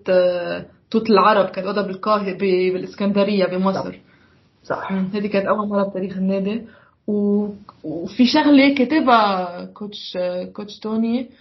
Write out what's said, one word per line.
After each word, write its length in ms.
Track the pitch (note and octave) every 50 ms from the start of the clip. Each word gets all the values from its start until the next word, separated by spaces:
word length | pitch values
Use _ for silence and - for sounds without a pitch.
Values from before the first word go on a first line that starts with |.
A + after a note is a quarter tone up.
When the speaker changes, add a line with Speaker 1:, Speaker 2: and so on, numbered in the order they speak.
| - F#3+
Speaker 1:
آه، 560 | F#3 F3+ F3+ F3+ F3+ F3 F3 F3 F3 F3 - - _ _ _ _
بطولة 160 | - A3+ A3 -
العرب، 360 | G#3+ F#3+ F#3+ G#3+ G#3+ G3+ F3+
كانت 220 | - - F#3+ F#3
وقتها 140 | G3 G3+ G#3
بالقاهرة، 520 | F#3+ F#3 F#3+ F#3+ - G#3+ G#3+ G3+ G3 G3 F3
ب-، 400 | E3+ G3 G3 F3+ F3+ F#3 F#3 F#3
بالإسكندرية 720 | F3+ F#3+ - - - G3+ G3+ G3+ G3+ G3 G#3 G#3 G3 F3+
بمصر. 500 | F3 F3+ F#3 F#3+ F#3+ F#3 - - F#3 - - _ _ _ _ _ _ _ _ _ _ _ _ _
Speaker 2:
صح. 280 | - - - - -
Speaker 1:
مم، 180 | G3 F#3+ F#3+ F#3 G3+
هيدي 140 | G#3 G3+
كانت 180 | G3+ G3+ G3 -
أول 220 | - G3+ G#3+ G#3
مرة 160 | G#3 G3+ G3+ G3
بتاريخ 340 | G3 - F#3 F#3+ F#3 F3
النادي. 440 | F#3 F#3 F#3+ F#3+ G3 F#3+ G3+ A3 A#3 - - - - _ _ _ _ _
و-، 400 | - G#3 G#3 G#3 G3+ G3+ G#3 G#3 G#3 G#3 - - - _ _ -
وفي 420 | D#3 D3+ E3+ F3 G3 - - B3+
شغلة 500 | A#3+ - D4+ D4 D4 C#4+ C4 C4+ C#4+ C#4
كاتبها 880 | C4+ B3 - D#4 D#4+ B3 B3+ A#3+ A3 G#3 G3+ F#3+ F#3 F3+ F3 F3 F3+ F#3
كوتش، 520 | F#3 - - G#3 G3+ G3+ - - - -
آه، 260 | F3+ F3+ F3+ F3+ F3+ F#3
كوتش 360 | F#3 F#3+ - G#3 G#3 - -
توني، 500 | - G#3+ A3 A3 A3+ A3+ A#3 C4 C4 - - _